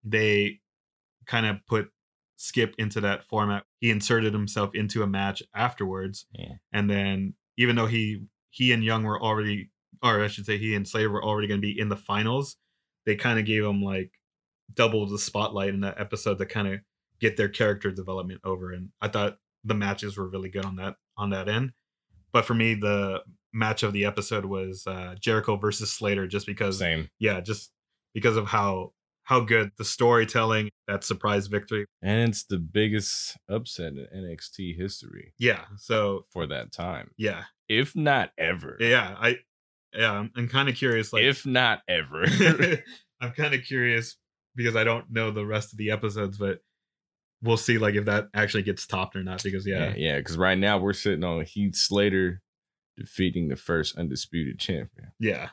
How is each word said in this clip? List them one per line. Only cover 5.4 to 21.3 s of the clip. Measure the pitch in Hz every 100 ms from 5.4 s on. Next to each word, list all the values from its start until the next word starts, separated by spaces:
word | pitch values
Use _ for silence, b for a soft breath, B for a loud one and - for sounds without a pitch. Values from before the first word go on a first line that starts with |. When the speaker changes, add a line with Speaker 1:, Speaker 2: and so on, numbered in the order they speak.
| -
Speaker 1:
afterwards. | 104 120 123 95 95 95 98 -
Speaker 2:
Yeah. | - 87 - _
Speaker 1:
And | 104 101
then | 101 98 95 98 - _ -
even | 123 117
though | 110
he, | 117 107 104 - _ _
he | - 127
and | 120
Young | 110 113
were | 107 107
already, | 113 107 107 104 85 _ _ -
or | 123 107
I | 104
should | - 104
say | 101
he | 110 104
and | 98
Slater | 113 110
were | 104
already | 107 107 104
gonna | 101
be | 104 104
in | 107
the | 101
finals, | - 101 110 131 139 - _ _ _ _ -
they | 104
kinda | 123 113
gave | 107 107
him, | 104 101
like, | 98 95 92 _ _ _ _ _ -
double | - 113 113 101
the | 101
spotlight | - 104 107 101 98
in | 98
that | 98 -
episode | 101 104 110 95
to | 98
kinda | 110 98 98 _ _ _ _
get | 110 104
their | 101
character | - 110 101 101
development | 95 92 95 92 92
over. | 95 92 92
And | 90 92 _
I | 107
thought | 107 104 - _ _
the | 110
matches | 104 101 98 104 98
were | 92
really | 95 92
good | 98
on | 98 92
that, | 95 - _ -
on | 101